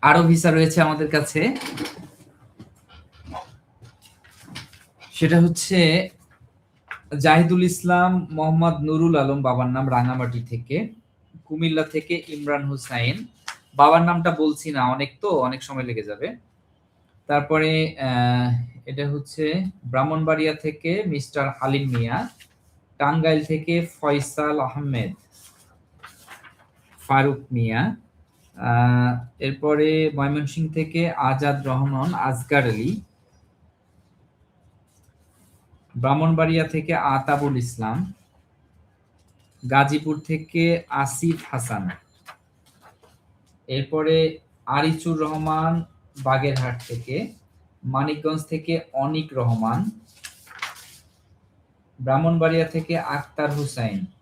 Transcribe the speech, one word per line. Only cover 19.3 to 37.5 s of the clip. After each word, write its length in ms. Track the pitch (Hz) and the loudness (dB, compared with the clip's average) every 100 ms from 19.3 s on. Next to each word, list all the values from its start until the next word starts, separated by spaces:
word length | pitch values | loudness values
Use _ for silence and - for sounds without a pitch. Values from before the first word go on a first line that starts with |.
| - 156 170 190 - 123 | -4 -2 -2 -4 -8 -4
ব্রাহ্মণবাড়িয়া 680 | 127 151 156 160 156 156 | -2 0 0 0 2 0
থেকে 360 | 151 156 151 165 185 208 | -2 -6 -6 -4 -2 -2
মিস্টার 380 | 143 131 147 139 135 | -4 -4 -4 -4 -2
হালিম 280 | 135 139 139 | -2 0 0
মিয়া, 260 | 120 117 143 240 - - _ _ _ _ _ | -2 -2 -2 -6 -12 -20 _ _ _ _ _
টাঙ্গাইল 400 | 143 160 160 156 | 0 2 2 2
থেকে 300 | 151 156 156 170 170 - | 0 -4 -2 -2 -2 -4
ফয়সাল 600 | 151 143 139 - 151 151 | -2 0 -2 -4 -4 -2
আহমেদ, 520 | 127 135 143 127 113 190 _ _ - _ _ _ _ _ - - - - - _ _ _ _ _ | -4 -6 -4 -4 -4 -8 _ _ -20 _ _ _ _ _ -20 -20 -20 -20 -20 _ _ _ _ _
ফারুক 420 | - 135 139 139 - | 0 2 4 0 -4
মিয়া, 280 | 123 117 113 185 - _ _ _ _ _ - | -2 -2 0 -2 -2 _ _ _ _ _ -8
আহ, 560 | 120 120 120 123 123 123 - _ | 0 2 4 4 2 0 -8 _
এরপরে 500 | 135 139 147 151 156 156 156 | -6 -4 0 2 4 4 0
ময়মনসিংহ 540 | 143 139 147 143 160 160 | 0 -2 -2 -4 -4 -4
থেকে 280 | 156 156 165 170 160 135 | -2 -4 0 -2 0 0
আজাদ 260 | 135 143 143 135 | 0 0 0 -2
রহমান 420 | 131 139 135 143 180 127 | -2 0 0 -2 -2 -2
আজগার 360 | 123 - 143 123 | -4 2 2 2
আলী, 180 | 107 123 214 - _ _ _ _ _ _ _ _ _ _ _ _ _ _ _ _ _ _ _ _ _ _ _ _ _ _ _ _ | 0 -2 -4 -8 _ _ _ _ _ _ _ _ _ _ _ _ _ _ _ _ _ _ _ _ _ _ _ _ _ _ _ _
ব্রাহ্মণবাড়িয়া 720 | - 131 143 160 160 160 160 156 | -4 2 4 4 4 4 4 2
থেকে 240 | 160 151 165 143 | -2 -2 0 2
আতাবুল 420 | 135 131 143 143 | 0 2 0 2